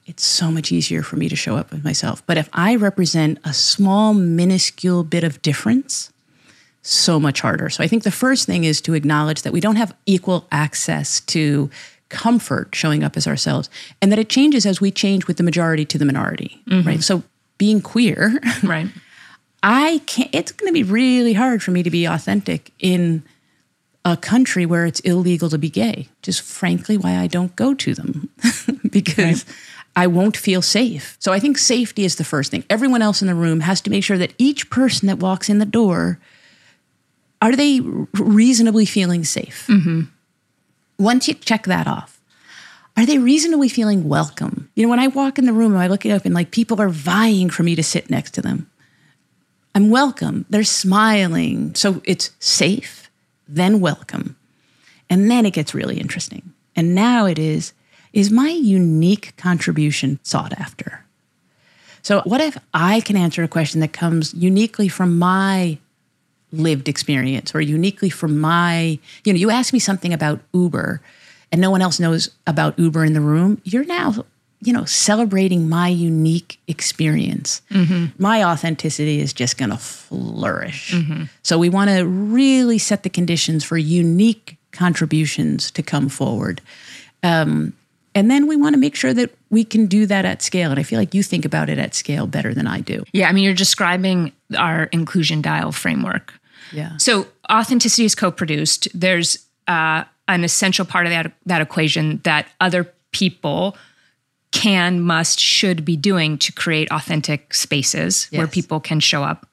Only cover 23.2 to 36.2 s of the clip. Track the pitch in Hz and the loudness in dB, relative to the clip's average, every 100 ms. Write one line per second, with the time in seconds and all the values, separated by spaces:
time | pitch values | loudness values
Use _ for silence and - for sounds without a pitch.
23.2 | - _ _ _ _ _ _ _ 175 170 | -6 _ _ _ _ _ _ _ -2 -2
24.2 | - 240 254 190 170 170 170 - 190 175 | 0 2 2 0 0 0 0 -2 0 0
25.2 | 180 170 165 156 156 185 226 - 135 _ | 2 0 0 -2 -2 -2 -2 -4 -10 _
26.2 | - 175 - - 175 175 180 214 180 180 | -8 -8 -8 -6 -2 -2 0 -2 0 -2
27.2 | 180 175 180 - 247 277 - - - 151 | -2 -2 -4 -2 -2 -2 -4 -4 -6 -8
28.2 | - _ 233 - - 269 202 202 - 151 | -10 _ -2 -2 -4 -4 -2 0 0 0
29.2 | 170 170 - - - - - - 180 175 | 2 0 -4 -20 -20 -20 -6 0 2 2
30.2 | 202 214 - 185 170 208 247 156 - - | 2 0 0 0 2 0 0 -2 -12 -6
31.2 | - 196 277 269 - 247 233 - 190 - | -2 0 2 2 2 0 0 -2 -2 -2
32.2 | 156 147 - - - 220 262 240 214 196 | -4 -4 -4 -6 -2 0 2 2 2 2
33.2 | 196 175 165 160 160 190 - 202 190 190 | 0 0 0 0 0 -2 -2 -2 0 -2
34.2 | 175 - 262 285 - 240 262 - 196 190 | -2 0 0 0 -4 0 0 2 0 0
35.2 | 185 185 - 208 208 226 214 170 175 175 | -2 -2 0 0 2 2 2 2 -2 -4